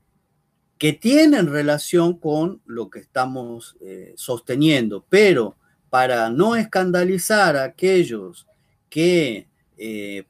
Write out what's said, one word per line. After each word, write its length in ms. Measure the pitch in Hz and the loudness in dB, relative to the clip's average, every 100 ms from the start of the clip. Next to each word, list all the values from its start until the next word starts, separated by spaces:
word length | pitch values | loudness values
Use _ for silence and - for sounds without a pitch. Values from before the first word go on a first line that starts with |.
| _ _ _ _ _ _ _ _ | _ _ _ _ _ _ _ _
Que 160 | 151 | -2
tienen 540 | 147 226 285 320 277 170 | 0 2 6 6 4 2
relación 680 | 143 147 147 - 175 170 175 | 0 0 -2 0 0 2 0
con 440 | 160 151 170 - - | -4 -2 -2 -6 -12
lo 240 | 117 104 | -10 -10
que 100 | 110 | -14
estamos, 760 | - 135 131 131 120 117 - _ | -8 -4 -4 -6 -10 -14 -18 _
eh, 320 | 92 92 90 - | -20 -18 -20 -16
sosteniendo, 920 | - 120 - 127 156 143 113 98 - | -10 -10 -6 0 2 2 -2 -6 0
pero 460 | 190 208 143 107 - _ _ _ | 4 4 4 0 -8 _ _ _
para 400 | 127 127 120 113 | 0 0 0 0
no 260 | 123 208 233 | 0 0 0
escandalizar 1000 | 220 190 185 180 180 190 - 214 185 143 | -2 -2 0 0 0 -2 0 2 2 0
a 80 | |
aquellos 840 | 135 - 185 185 147 110 92 87 _ _ _ _ _ | -4 -2 2 2 0 -6 -12 -20 _ _ _ _ _
que 580 | 151 170 175 143 101 - _ _ - | -2 2 2 0 -4 -12 _ _ -18
eh, 460 | 110 107 101 98 | -14 -12 -12 -14